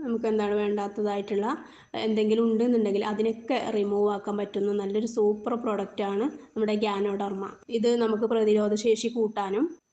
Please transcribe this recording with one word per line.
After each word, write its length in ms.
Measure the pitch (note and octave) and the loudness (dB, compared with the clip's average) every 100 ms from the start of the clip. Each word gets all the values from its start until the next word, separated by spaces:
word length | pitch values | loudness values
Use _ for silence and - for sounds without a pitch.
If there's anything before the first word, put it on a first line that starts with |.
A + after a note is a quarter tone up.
നമുക്ക് 260 | C4+ A#3 A3+ | -4 -2 0
എന്താണ് 280 | G#3+ G3+ | 0 0
വേണ്ടാത്തതായിട്ടുള്ള 920 | G#3 G#3 G#3 G3+ G#3 G#3 G3+ G3 G3+ A3 D#4+ - - - | 0 0 -2 -4 -4 -2 -2 -2 -2 -2 -4 -10 -20 -12
എന്തെങ്കിലും 500 | A3+ A3 G#3+ G#3+ A3 | -4 -2 2 2 2
ഉണ്ടെന്നുണ്ടെങ്കിൽ 600 | A3+ A3 A#3+ A#3 G#3 G3+ | 2 2 2 4 2 0
അതിനൊക്കെ 540 | G#3+ G#3 A3 A3+ - B3 - | -2 0 -2 -2 -2 -2 0
റിമൂവ് 400 | G#3+ G3+ G3+ G#3 | -2 0 2 2
ആക്കാൻ 260 | G3+ G#3 G#3 | 0 -4 -4
പറ്റുന്ന 360 | G3+ G3+ G3+ | -4 -2 0
നല്ലൊരു 340 | G3+ G3 G#3+ A3+ | 0 0 -2 -2
സൂപ്പർ 480 | A3+ G#3 G#3 - | 2 2 2 -2
പ്രൊഡക്റ്റാണ് 680 | A#3+ A#3+ G3+ G3 - G3+ G3+ C#4+ - | -2 -2 -2 -4 -4 -2 0 -2 -4
നമ്മുടെ 340 | - G#3+ G#3+ | -10 -4 0
ഗാനോഡർമ. 800 | G#3 G#3 G3 G3+ G3 G3+ F#3+ G3 - - | 0 0 0 0 0 -4 -4 -8 -12 -6
ഇത് 280 | A#3 A#3 A#3+ | 0 2 4
നമുക്ക് 280 | A3+ G#3+ | 2 2
പ്രതിരോധ 500 | A3+ A3+ G#3+ G#3+ G#3 | 2 2 4 4 4
ശേഷി 340 | G#3+ A#3 A3 A#3 | 2 2 2 0
കൂട്ടാനും 680 | A#3+ G#3+ G#3+ G3 G3+ E4 - _ | 0 0 0 -2 0 0 -2 _